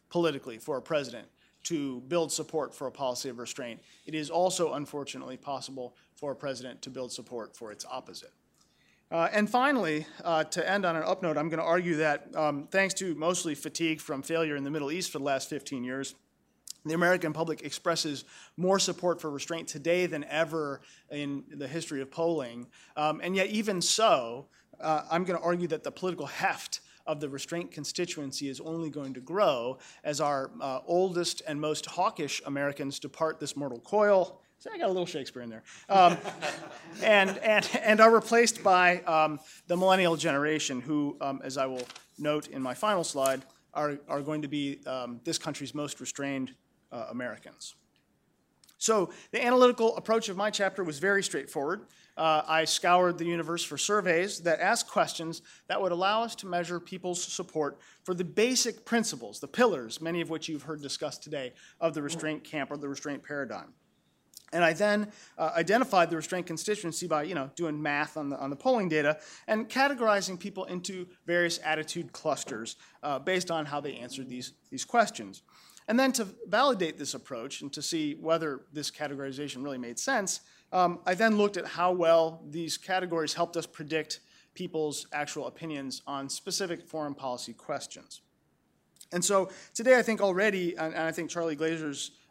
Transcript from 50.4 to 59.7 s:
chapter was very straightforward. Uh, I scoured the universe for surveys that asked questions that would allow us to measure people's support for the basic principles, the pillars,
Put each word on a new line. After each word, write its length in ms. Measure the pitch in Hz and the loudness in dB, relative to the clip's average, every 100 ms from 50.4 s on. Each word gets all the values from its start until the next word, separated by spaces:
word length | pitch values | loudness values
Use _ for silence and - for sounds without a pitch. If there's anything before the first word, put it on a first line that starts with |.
| 208 | -2
chapter 340 | 202 190 196 | 0 0 0
was 140 | 175 139 | -6 0
very 240 | 190 196 | 2 2
straightforward. 640 | - 151 139 156 143 202 - _ _ - | 2 -4 -4 -4 -2 -4 -8 _ _ 0
Uh, 240 | 160 156 156 | 4 4 4
I 200 | 160 160 | 2 4
scoured 500 | - 180 180 180 175 | 2 6 8 6 2
the 80 | |
universe 400 | 170 170 156 170 | -2 -2 -2 -4
for 140 | - 143 | -4 -2
surveys 640 | - 208 180 165 196 196 | 0 2 4 4 2 0
that 200 | 170 156 | 0 2
asked 280 | 180 233 - | 2 2 0
questions 520 | 196 160 - 165 160 - - - | 2 2 0 -8 -8 -14 -14 -4
that 120 | 196 | 0
would 120 | 185 | 0
allow 300 | 170 190 220 | 2 2 2
us 120 | 233 - | -2 -6
to 100 | 190 | -4
measure 320 | 175 170 175 | -2 -2 -4
people's 440 | 170 185 180 175 | -8 -8 -4 -4
support 560 | - - 180 156 143 - - _ | -4 -8 -4 -2 -2 -4 -20 _
for 80 | - | -6
the 120 | 180 | -4
basic 600 | 170 147 240 247 240 180 | -2 2 2 4 0 -4
principles, 560 | - 233 214 135 107 - | 0 2 2 -4 -10 -12
the 80 | 139 | -4
pillars, 540 | - 240 | 4 4